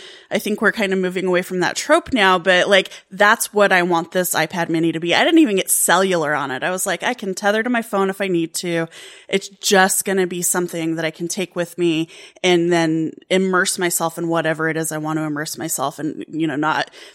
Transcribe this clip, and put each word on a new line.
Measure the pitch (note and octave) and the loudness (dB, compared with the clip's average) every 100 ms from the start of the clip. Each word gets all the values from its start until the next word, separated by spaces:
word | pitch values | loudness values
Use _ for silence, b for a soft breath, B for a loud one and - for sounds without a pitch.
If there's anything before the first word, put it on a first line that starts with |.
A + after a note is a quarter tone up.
| B B B | B B B
I | G3 | -4
think | G#3 G#3 | -2 0
we're | G3 | 0
kind | F#3 G3 | 2 0
of | F#3+ | 0
moving | F3+ F3+ F3+ | -2 -2 0
away | F3+ | 0
from | F3+ F#3 | 0 -2
that | E3+ - | -2 -2
trope | - D#4+ - | 2 0 2
now. | B3+ F#3+ F#3 | 2 4 4
But, | F3+ F3+ D3+ | 4 2 4
like, | G3 F#3 B B | 2 2 B B
that's | F#3 G#3 A3+ - | 2 2 2 0
what | G#3 G3 | 2 4
I | F#3+ | 4
want | F3 E3+ F3 | 4 0 0
this | F#3 F3+ | -2 -2
iPad | - D#3+ F#3+ E3 | 0 -2 -2 -2
mini | D#3+ E3 | 0 0
to | D#3+ | -2
be. | F3 | 0
I | D#3+ | 2
didn't | C4 E4 | 4 4
even | D4 F#3+ | 4 2
get | - | 0
cellular | - - F3+ G3 F3 D3 | 0 2 2 4 2 0
on | D3 C3+ | -2 -2
it. | B2+ | -4
I | D#3 | -4
was | F#3 G3+ | -4 -4
like, | F3+ | -4
"I | - | -4
can | B3 F#3+ F#3 | -4 -6 -4
tether | G3+ G#3+ | 0 0
to | A3+ | 0
my | A#3+ | -2
phone | A3+ G3 F#3+ | -2 0 0
if | F#3+ | -2
I | G3 | -2
need | F3 E3 - | 0 -2 -4
to. | F3+ E3 E3 B B B B | -4 -2 -4 B B B B
It's | F#3+ - | -4 -4
just | - - G3 F#3 - | -8 2 4 4 2
gonna | - F#3+ F3+ | -2 0 0
be | F3+ | -2
something | F3 F#3 F3 E3+ D#3+ E3 | -2 -2 -2 -4 -4 -2
that | D#3+ | -4
I | |
can | - E3+ | -4 -8
take | - F3+ - | -6 -6 -4
with | E3+ - | -6 -2
me | F3 D#3+ D#3+ B B B | 0 0 -4 B B B
and | F#3 F3 E3+ | 2 4 4
then | F3 E3 D#3+ D#3+ - - | 2 2 0 -2 -6 -2
immerse | F#3 F#3+ F#3 F#3 - | 0 2 2 0 -2
myself | F3 - E3 - | -2 -2 -4 -4
in | E3+ | -2
whatever | E3 D#3 D#3 D#3+ | 0 0 -2 -2
it | D#3+ | -2
is | D#3+ | -4
I | D#3 | -6
want | D3+ D#3 | -4 -4
to | |
immerse | D#3 D3 D#3 - | -4 -6 -8 -8
myself | E3 - C3+ C#3+ | -6 -4 -4 -4
in, | D3+ - - | -8 -8 -10
you | D3+ D#3+ | -4 -4
know, | C#3 | -2
not | D3+ C#3+ - B B | -2 -2 -4 B B